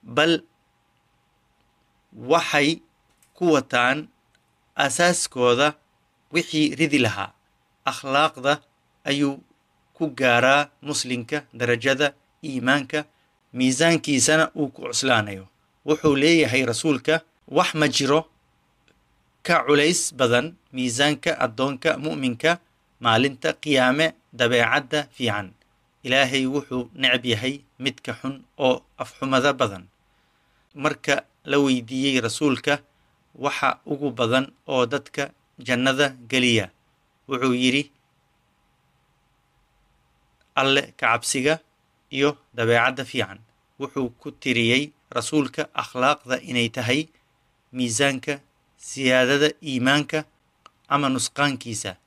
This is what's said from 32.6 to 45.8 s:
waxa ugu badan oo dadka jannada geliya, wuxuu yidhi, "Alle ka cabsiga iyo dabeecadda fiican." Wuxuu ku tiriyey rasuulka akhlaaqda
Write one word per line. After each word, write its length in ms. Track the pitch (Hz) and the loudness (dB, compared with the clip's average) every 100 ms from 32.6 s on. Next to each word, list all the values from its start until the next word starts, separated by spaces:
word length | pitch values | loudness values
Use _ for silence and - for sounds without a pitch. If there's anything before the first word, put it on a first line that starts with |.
| - 143 _ _ _ _ _ - | -2 -2 _ _ _ _ _ -8
waxa 340 | 139 - 139 - | -6 -2 -2 -2
ugu 260 | - 143 143 | -6 -4 -4
badan 340 | 120 117 127 135 _ | -2 0 0 -2 _
oo 200 | - 131 120 | -6 -2 0
dadka 380 | 139 - - 139 _ _ _ | -2 -8 -8 -8 _ _ _
jannada 480 | 123 123 131 131 143 131 117 | -4 0 0 2 0 -2 -4
geliya, 380 | 127 123 113 95 _ _ _ _ _ - | 0 2 2 -2 _ _ _ _ _ -8
wuxuu 240 | 131 131 | -2 0
yidhi, 300 | 123 127 135 143 _ _ _ _ _ _ _ _ _ _ _ _ _ _ _ _ _ _ _ _ _ _ _ _ _ _ - | 2 0 0 -4 _ _ _ _ _ _ _ _ _ _ _ _ _ _ _ _ _ _ _ _ _ _ _ _ _ _ -2
"Alle 260 | 135 139 135 | 2 2 -2
ka 220 | - 120 | -4 0
cabsiga 480 | 117 - 139 131 160 _ _ _ _ _ | 0 0 -2 0 -2 _ _ _ _ _
iyo 180 | 135 143 143 _ | 0 0 0 _
dabeecadda 540 | 120 113 117 120 131 131 | -4 0 2 2 -2 -8
fiican." 340 | 131 98 98 113 _ _ _ | -4 -6 -8 _ _ _ _
Wuxuu 300 | 139 - 123 | -10 -6 -6
ku 180 | - - | -8 -18
tiriyey 520 | - - 120 117 127 147 _ _ | -10 -4 0 2 0 -2 _ _
rasuulka 560 | 120 117 151 135 - 147 | -8 -2 -2 -2 -4 -8
akhlaaqda 640 | - | -6